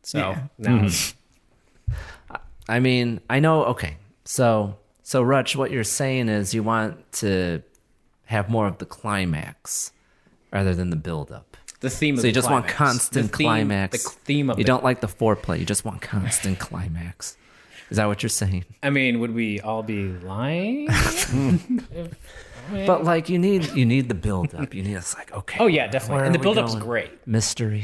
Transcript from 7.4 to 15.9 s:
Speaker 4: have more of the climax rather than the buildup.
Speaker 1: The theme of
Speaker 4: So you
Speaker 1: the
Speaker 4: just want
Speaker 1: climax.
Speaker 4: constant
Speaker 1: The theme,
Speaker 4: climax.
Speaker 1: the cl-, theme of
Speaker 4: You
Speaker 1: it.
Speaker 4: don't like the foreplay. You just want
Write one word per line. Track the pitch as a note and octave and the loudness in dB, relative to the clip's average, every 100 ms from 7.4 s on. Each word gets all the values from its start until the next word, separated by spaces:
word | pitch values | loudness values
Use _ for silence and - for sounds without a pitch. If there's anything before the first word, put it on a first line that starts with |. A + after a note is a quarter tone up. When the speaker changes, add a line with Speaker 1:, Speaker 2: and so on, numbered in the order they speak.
| F2+ E2 - _ _ _ _ _ _ | 0 -4 -8 _ _ _ _ _ _
Speaker 4:
have | A2+ G2 | -2 0
more | A2+ G2+ | 0 0
of | - | -2
the | F2 | -12
climax | - A2 G2+ F#2 D2+ - - - - - _ _ _ _ _ _ | -10 -4 -2 0 -2 -6 -14 -8 -8 -8 _ _ _ _ _ _
rather | G2+ G2 | 0 0
than | F2 F2+ | 2 0
the | E2 | -2
buildup. | F2 D#2+ C#2+ - - - - - | -4 -6 -8 -14 -20 -20 -20 -8
Speaker 1:
The | B2+ | -6
theme | - D3+ | 0 0
of | C3+ | 2
Speaker 4:
So | A#2+ | 2
you | |
Speaker 1:
the | A#2 | 2
Speaker 4:
just | A#2+ | 2
want | C3 - | 2 0
Speaker 1:
climax. | - | 2
Speaker 4:
constant | C#3+ B2 - C3 A2 | 2 2 0 0 0
Speaker 1:
The | - | 0
theme, | C3+ | 2
Speaker 4:
climax. | A2 G#2+ G2+ G2 | 2 2 0 0
Speaker 1:
the | B2 | -2
cl-, | - - | -6 -10
theme | - D3 C3+ | -2 0 2
of | A2 | 2
Speaker 4:
You | |
Speaker 1:
it. | A2+ | 4
Speaker 4:
don't | B2+ | 4
like | B2+ B2+ | 2 0
the | G#2+ | -4
foreplay. | - A2 G2+ - E2+ | 0 2 2 0 -2
You | F2+ | -2
just | G2+ | -2
want | A2 | -4